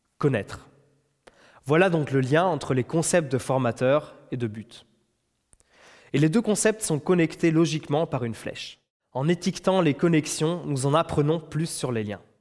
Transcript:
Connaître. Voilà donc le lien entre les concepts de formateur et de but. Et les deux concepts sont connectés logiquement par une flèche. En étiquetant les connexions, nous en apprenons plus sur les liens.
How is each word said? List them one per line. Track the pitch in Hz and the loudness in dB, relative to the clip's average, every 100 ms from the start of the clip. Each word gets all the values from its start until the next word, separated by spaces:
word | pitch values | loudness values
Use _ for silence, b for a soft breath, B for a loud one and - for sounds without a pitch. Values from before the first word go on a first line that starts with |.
| _ - | _ -4
Connaître. | 147 120 98 - - _ _ _ _ _ b b b b | -2 -2 -4 -12 -20 _ _ _ _ _ b b b b
Voilà | - 156 190 | 0 2 4
donc | 170 143 | 2 0
le | 135 | 0
lien | 127 151 | 2 2
entre | 185 151 - | 0 -2 -2
les | 131 | -2
concepts | 120 156 151 180 147 | -2 -2 0 0 0
de | 127 | -2
formateur | - 131 123 113 127 147 147 - - | -2 0 0 0 2 2 0 -12 -12
et | 131 | -6
de | 120 | -6
but. | 107 104 - - _ _ _ _ _ _ _ b b b b b | -6 -14 -20 -20 _ _ _ _ _ _ _ b b b b b
Et | 135 | 2
les | 156 | 4
deux | 175 | 4
concepts | 220 202 220 214 | 2 2 0 0
sont | - 151 | -2 -2
connectés | - 185 160 - 170 | 2 2 2 0 2
logiquement | 160 165 151 - 147 160 | 4 2 0 -2 -2 0
par | 139 | -2
une | 117 110 | -4 -6
flèche. | - - - - _ _ _ | -10 -12 -14 -18 _ _ _
En | 127 143 | -4 0
étiquetant | 175 190 - - 185 | 0 -2 -2 2 2
les | 170 | 2
connexions, | 139 175 160 147 - 156 175 | 2 2 2 0 -2 -2 -2
nous | 147 139 139 | -4 -2 2
en | |
apprenons | 151 165 - 147 165 | 2 2 0 0 0
plus | 156 151 165 | -4 -6 -6
sur | - 131 | -6 -4
les | 117 | -4
liens. | 104 98 - _ | -6 -8 -14 _